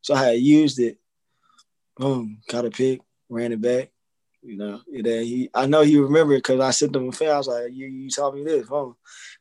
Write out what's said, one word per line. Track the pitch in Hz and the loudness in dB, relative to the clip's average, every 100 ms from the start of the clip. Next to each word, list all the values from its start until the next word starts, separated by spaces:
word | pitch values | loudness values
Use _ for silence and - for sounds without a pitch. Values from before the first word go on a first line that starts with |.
So | - 139 | 0 2
I | 131 | 2
had | 117 | 4
used | 135 151 151 127 | 6 6 4 0
it. | 117 - _ _ _ _ _ _ _ _ _ - | -4 -4 _ _ _ _ _ _ _ _ _ -6
Boom, | 135 131 110 107 - | -4 -2 -6 -12 -8
caught | 120 120 | -6 -6
a | |
pick, | 110 131 127 _ _ _ | -2 -2 -2 _ _ _
ran | 117 120 | -6 -4
it | 113 | -2
back. | 120 123 135 _ _ _ _ _ | -2 -2 -4 _ _ _ _ _
You | - 98 | -18 -12
know, | 104 104 - | -12 -12 -16
and | 131 113 | -4 -2
then | 113 | -2
he, | 117 123 127 | -4 -6 -4
I | - 135 | -2 2
know | 156 | 4
he | 151 147 | 6 6
remembered | 139 156 156 135 | 6 4 4 2
'cause | - 131 | 2 0
I | 131 | 2
sent | - 147 139 | 0 0 -2
him | 127 | -6
a | |
fail. | 120 156 147 | -4 0 0
I | |
was | 131 | -2
like, | 120 120 | -6 -6
"You, | 131 135 | -12 -14
you | 131 135 | -14 -8
taught | 135 143 | -4 -4
me | 139 | -4
this, | 151 151 113 | -2 -2 -2
huh?" | 143 131 - _ - - - | -6 -6 -14 _ -20 -20 -18